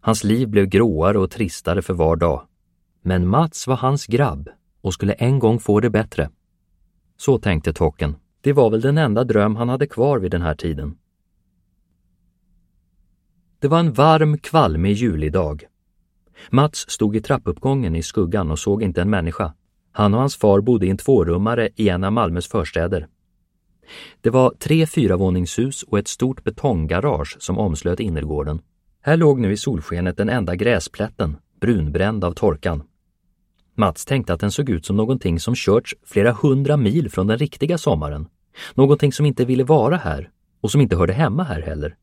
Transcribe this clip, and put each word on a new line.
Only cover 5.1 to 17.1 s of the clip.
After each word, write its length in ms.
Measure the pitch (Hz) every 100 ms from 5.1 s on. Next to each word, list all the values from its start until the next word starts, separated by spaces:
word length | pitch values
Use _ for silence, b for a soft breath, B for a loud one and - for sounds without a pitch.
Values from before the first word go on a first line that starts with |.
en 260 | 101 120 135
gång 200 | 113 113
få 200 | - 104
det 100 | 117
bättre. 400 | 104 110 - 73 _ _ _ _ _ _ _ _ _
Så 220 | - 123
tänkte 340 | 110 82 82
Tocken. 420 | 78 80 - 78 78 _ _
Det 120 | 139
var 160 | 143 117
väl 120 | 110
den 160 | 127 147
enda 260 | 147 104
dröm 320 | 123 107 104 110
han 140 | 117
hade 180 | 127 143
kvar 320 | - 131 135
vid 120 | 92
den 100 | 90
här 140 | 85 76
tiden. 420 | 85 73 73 78 _ _ _ _ _ _ _ _ _ _ _ _ _ _ _ _ _ _ _ _ _ _ _ _ _ _
Det 80 | 143
var 120 | 160
en 140 | 170
varm, 440 | 113 147 160 156 147
kvalmig 560 | - 160 117 78 92
julidag. 720 | 104 117 80 76 73 80 76 - _ _ _ _ _ _ B B
Mats 400 | 131 147 - -
stod 260 | - 107